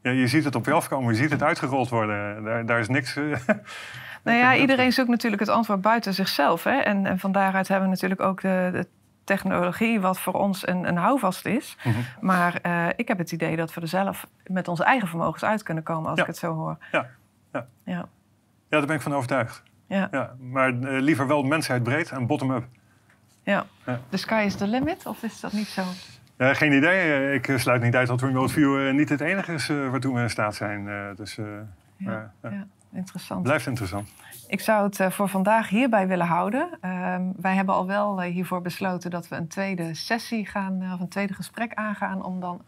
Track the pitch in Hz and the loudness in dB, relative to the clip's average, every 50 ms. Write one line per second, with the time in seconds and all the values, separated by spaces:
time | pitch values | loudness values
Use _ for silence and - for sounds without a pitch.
0 | - 127 127 131 127 120 127 160 143 143 127 120 - 143 147 165 160 - 156 135 | 0 2 2 4 4 4 4 4 2 2 0 0 0 2 2 2 2 0 -2 0
1 | 127 117 113 107 143 156 147 127 143 156 170 - 151 131 135 135 123 127 120 113 | 2 2 2 2 2 2 2 2 2 2 2 0 -2 -2 0 0 0 2 0 0
2 | 110 107 104 101 104 104 104 110 107 107 113 117 117 117 120 117 117 107 127 147 | 0 0 -2 -2 -4 -6 -6 -6 -4 -4 -2 -2 0 2 2 2 2 2 0 0
3 | 135 - - 143 147 151 147 127 - - - 202 - - - - - - - - | 0 -2 -4 -4 -2 -2 -2 -2 0 0 0 0 -2 -14 -16 -14 -14 -14 -14 -14
4 | - - - - _ 220 233 233 247 254 262 233 277 262 269 247 254 254 240 262 | -14 -14 -16 -6 _ 2 4 6 6 6 6 6 6 6 6 6 6 4 4 4
5 | 262 240 240 226 - 233 208 202 220 202 - 226 226 - 208 190 190 214 226 233 | 4 2 2 2 2 0 0 2 2 2 2 2 2 2 0 2 4 4 4 4
6 | 226 196 185 185 190 - - - 285 269 170 170 - - 247 277 - - 208 196 | 2 0 0 0 0 0 2 2 4 4 4 2 2 0 2 2 2 2 2 2
7 | 190 - 202 185 - 196 190 196 196 190 190 190 190 - 190 190 190 190 185 180 | 2 2 0 0 0 2 2 4 2 4 2 0 2 2 2 2 2 2 0 0
8 | - 185 190 - - 190 185 - - 190 185 185 185 180 180 - 185 - _ _ | 0 -2 0 0 0 0 0 0 0 0 2 2 2 0 0 -2 -4 -6 _ _
9 | _ _ _ _ _ - 196 190 - 196 180 180 175 180 170 - 226 226 233 214 | _ _ _ _ _ -2 -2 0 2 0 2 2 2 0 0 0 0 2 2 2
10 | 185 185 185 - - 190 180 - 196 202 190 185 - - 180 180 175 - 170 175 | 2 2 0 0 -2 -2 0 0 0 0 0 -2 -2 -2 -2 0 0 0 0 2
11 | 170 214 269 269 220 185 185 - - - 190 269 - - - - - 123 107 240 | 2 2 2 2 2 0 -2 -2 -2 -2 -2 -2 -2 -6 -16 -4 -2 0 0 0
12 | - 127 - - - 185 185 180 175 175 175 170 - 180 175 170 170 170 - - | -2 -6 -8 -4 0 2 2 4 2 2 0 0 -2 0 0 2 0 0 -2 -2
13 | 240 - 226 175 170 - - 165 170 160 160 160 165 160 - 175 170 160 185 185 | -2 -2 -2 -2 -2 -6 -4 -4 -2 -2 -2 -2 -4 -6 -6 -8 -6 -2 -2 0
14 | 196 190 190 - - - _ _ _ - 185 185 175 - 175 160 - - 262 254 | 0 -2 -4 -8 -12 -18 _ _ _ -4 -4 -4 -2 -2 -2 2 4 4 4 4
15 | 208 165 170 165 160 156 156 - - - 220 214 - - 165 160 160 - 165 160 | 2 -2 -2 -2 -2 -2 -2 0 0 0 0 0 -2 -4 -4 -4 -2 -4 -4 -4
16 | 160 - 156 165 165 - 165 - - 165 165 160 160 160 160 - - - - 156 | -2 -2 0 0 0 0 -2 -6 -4 -4 -4 -4 -4 -6 -6 -8 -8 -2 -2 -2
17 | 127 - - _ _ _ _ _ _ _ - 131 123 - _ _ _ - 180 175 | -2 -2 -12 _ _ _ _ _ _ _ -8 -8 -8 -8 _ _ _ -6 -6 -6
18 | - - _ _ _ _ _ _ _ _ _ _ _ _ 151 151 143 139 156 143 | -6 -10 _ _ _ _ _ _ _ _ _ _ _ _ 0 2 2 2 -2 -2
19 | - 151 143 143 127 127 139 131 117 123 - - _ _ _ _ _ _ 185 196 | -2 -2 -2 -2 0 0 0 0 0 -2 -6 -18 _ _ _ _ _ _ -2 -2
20 | 185 - - 135 120 - 123 131 131 123 127 135 131 131 123 120 131 139 135 131 | 0 0 -2 -4 -4 -4 -8 -14 -12 -4 2 2 4 4 2 0 -2 0 0 2
21 | 131 147 160 - 139 131 151 147 139 135 156 160 147 - 127 123 117 120 131 156 | 4 4 4 4 2 2 2 2 4 2 2 0 0 0 0 0 2 2 0 0
22 | 170 - - 135 123 120 151 139 135 131 131 127 127 - - _ _ _ _ _ | 0 -2 -4 -4 -2 0 0 0 0 0 0 -2 -4 -8 -16 _ _ _ _ _
23 | _ _ _ _ _ _ _ _ _ - 202 185 - - _ _ - - 123 123 | _ _ _ _ _ _ _ _ _ 0 0 0 0 -6 _ _ -6 -6 -6 -6
24 | - - - 185 - - 226 220 208 202 - - 202 202 220 262 277 302 370 370 | -6 -6 -6 -6 -2 0 0 2 2 0 0 -2 -2 0 0 0 0 -2 -4 -6
25 | - - 214 - - 220 - - - - 208 214 214 - - - 190 185 185 185 | -8 -12 -10 -8 -8 -10 -10 -8 -10 -6 -4 -4 -6 -4 -4 -6 -6 -6 -8 -12
26 | - - - - - - _ - 127 135 139 - 156 151 143 139 143 170 185 190 | -14 -20 -20 -20 -20 -20 _ 2 2 2 4 4 4 6 6 6 6 6 4 4
27 | 180 160 147 135 135 139 139 135 123 - 135 127 - 135 123 120 117 120 120 127 | 2 2 2 2 2 0 0 0 0 0 0 0 2 2 2 4 4 4 4 4
28 | 127 123 123 123 127 135 131 131 131 127 127 160 147 139 139 139 139 135 135 143 | 2 2 0 0 0 0 2 2 2 2 4 4 4 4 4 2 2 2 4 2
29 | 151 127 147 131 147 165 190 196 180 - 170 147 - - 151 143 139 131 123 131 | 2 2 2 0 0 0 0 -2 -2 -4 -4 -4 -2 -2 -2 -2 0 -2 -2 -2
30 | 123 135 127 120 120 110 - - 110 104 98 - 110 104 104 101 101 104 104 101 | -2 0 0 0 0 0 0 0 -2 -2 -2 -4 -6 -6 -4 -6 -8 -8 -8 -8
31 | 101 101 101 95 104 95 - - 107 104 104 104 107 104 95 _ _ _ _ _ | -8 -10 -10 -12 -12 -12 -10 -10 -10 -8 -10 -12 -14 -16 -18 _ _ _ _ _
32 | 190 190 110 107 110 107 - _ - - 202 202 196 196 _ _ _ _ - 185 | -6 -6 -6 -6 -8 -12 -18 _ -10 -8 -8 -8 -10 -12 _ _ _ _ -10 -10
33 | 185 - - 180 - - - 180 - 120 147 151 - 143 123 - 107 87 101 101 | -10 -8 -10 -14 -10 -6 -6 -2 0 0 0 0 0 -4 -4 -4 -4 -6 -6 -6
34 | 107 - - - - - - - - - - 196 - - 220 208 202 202 196 - | -8 -10 -16 -20 -20 -20 -20 -20 -10 -8 -8 -2 2 2 2 4 2 0 0 0
35 | 196 185 180 - 202 185 196 196 185 202 220 226 220 - 185 220 262 262 226 208 | 0 0 2 0 -2 0 0 0 2 4 4 4 2 2 2 2 2 4 4 2
36 | 190 185 190 175 170 170 165 175 180 196 214 269 330 359 330 - - 185 185 180 | 4 2 2 0 2 2 2 0 0 0 0 -2 -2 -4 -6 -8 -8 -6 -6 -4
37 | 180 185 180 180 185 185 190 - 180 190 185 196 190 190 185 - 185 185 196 208 | -4 -4 -2 -2 -4 -4 -4 -2 -2 0 2 2 2 2 2 0 0 0 0 0
38 | 208 208 196 185 175 180 175 180 185 165 185 180 175 180 - - - 190 180 170 | 0 0 0 -2 -4 -2 -2 -4 -2 -2 -4 -4 -4 -6 -6 -4 -4 -2 -2 -4
39 | - 180 175 170 165 - - - 165 160 - 202 196 196 190 175 165 165 160 156 | -4 -6 -6 -6 -8 -8 -8 -8 -8 -6 -4 -4 -2 -2 -2 -4 -4 -6 -6 -8
40 | - - 226 233 - - 233 220 202 - - 208 196 190 190 185 185 185 185 180 | -2 -2 -2 -2 -2 -4 -4 -4 -4 -4 -4 -4 -4 -2 -4 -4 -4 -4 -4 -6
41 | 180 170 - 196 202 196 196 - 175 - - - 233 233 - - 214 214 202 - | -6 -6 -4 -4 -4 -4 -4 -8 -10 -12 -6 -6 -6 -6 -4 -6 -4 -6 -4 -4
42 | 202 190 190 190 - 185 185 185 180 180 175 180 - | -4 -4 -4 -6 -6 -6 -8 -6 -6 -8 -8 -10 -14